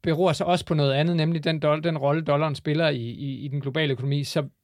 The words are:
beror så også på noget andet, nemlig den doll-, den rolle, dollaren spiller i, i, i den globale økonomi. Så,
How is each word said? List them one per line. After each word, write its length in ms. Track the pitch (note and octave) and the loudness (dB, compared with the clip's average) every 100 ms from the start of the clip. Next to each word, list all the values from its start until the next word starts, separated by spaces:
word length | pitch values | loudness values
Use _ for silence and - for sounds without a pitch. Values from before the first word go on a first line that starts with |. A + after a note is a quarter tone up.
beror 300 | F3+ D#3 F#3 | 0 2 2
så 120 | D3+ | 2
også 220 | F3 F3 - | 0 0 2
på 80 | |
noget 180 | D#3 C#3+ | 0 2
andet, 240 | C3+ D#3+ E3+ | 2 2 2
nemlig 280 | D#3 E3 | 2 0
den 200 | D#3 D#3+ | 0 0
doll-, 160 | D3+ D3+ | 2 0
den 180 | E3 D#3 | 0 0
rolle, 240 | C#3 D#3 | 0 0
dollaren 320 | D3+ C#3+ D#3 | 2 0 0
spiller 340 | C#3+ - D3+ E3 | -2 -2 2 2
i, 140 | C3+ | 0
i, 420 | A#2 A#2 C#3 C3 | -6 -8 -8 -8
i 40 | C#3 | -6
den 120 | C#3+ | -4
globale 320 | C#3 C#3 D#3 | -4 -2 0
økonomi. 320 | C3 C#3 C#3+ | 0 0 -2
Så, 240 | C#3 E3 C#3 _ | -2 -4 -4 _